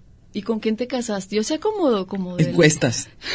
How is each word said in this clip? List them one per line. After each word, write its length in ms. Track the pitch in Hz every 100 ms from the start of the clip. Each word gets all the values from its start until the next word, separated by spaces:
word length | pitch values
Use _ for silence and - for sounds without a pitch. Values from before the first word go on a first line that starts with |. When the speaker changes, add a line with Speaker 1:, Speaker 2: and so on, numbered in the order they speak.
| - - -
Speaker 1:
¿Y 80 | 208
con 180 | 214 220
quién 180 | 220 220
te 100 | 247
casaste?". 500 | 254 226 202 190 208
Yo 60 |
sé 160 | 220 311
como, 480 | 427 427 302 214 185
como 300 | 196 180 175
del 120 | 160
Speaker 2:
Encuestas. 600 | 170 156 - 139 - - - -